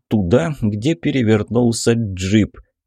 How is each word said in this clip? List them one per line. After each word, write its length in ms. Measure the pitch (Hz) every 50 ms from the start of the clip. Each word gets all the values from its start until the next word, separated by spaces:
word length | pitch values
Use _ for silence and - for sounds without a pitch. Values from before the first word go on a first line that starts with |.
| _
туда, 480 | - - 107 92 87 113 131 165 165 143 -
где 360 | - 104 104 104 110 151 165
перевернулся 1000 | 160 - 147 143 135 117 107 110 104 101 - 107 120 123 117 113 - - 120 117
джип. 640 | 117 117 98 95 90 92 95 101 110 101 - - - - _ _ _ _